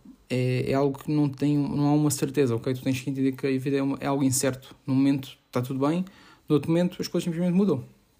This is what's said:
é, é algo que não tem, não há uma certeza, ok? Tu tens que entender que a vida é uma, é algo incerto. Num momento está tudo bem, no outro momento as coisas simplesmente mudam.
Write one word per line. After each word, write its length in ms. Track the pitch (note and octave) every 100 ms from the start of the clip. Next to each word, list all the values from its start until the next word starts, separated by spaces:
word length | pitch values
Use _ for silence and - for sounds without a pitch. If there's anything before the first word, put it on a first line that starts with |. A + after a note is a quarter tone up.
| - - -
é, 400 | B2+ B2+ B2+ -
é 40 |
algo 240 | C3+ C#3 C3+
que 120 | -
não 180 | D3+ D3
tem, 280 | C3 C#3+ D3
não 320 | C#3+ D3 C#3+
há 40 |
uma 180 | D3 D3+
certeza, 440 | D3 C#3+ C3 C3
ok? 180 | A#2 C3+
Tu 80 | B2+
tens 180 | C3+ C3
que 100 | -
entender 220 | C3+ C3+
que 140 | C3 C#3
a 120 | C3
vida 180 | C3+ C#3
é 60 |
uma, 140 | C#3 C#3
é 60 | C#3
algo 160 | C#3
incerto. 520 | C3+ B2+ C3+ C3 - - -
Num 80 |
momento 420 | C3 C#3 C#3+ C3+ - _
está 140 | B2+
tudo 260 | B2 C3+ C#3
bem, 180 | F3 F#3 - - - -
no 60 |
outro 160 | D3 D3
momento 260 | E3 F3+ -
as 80 | -
coisas 160 | F3
simplesmente 320 | F3 E3 F3+ F3
mudam. 280 | G3+ C3+ - - _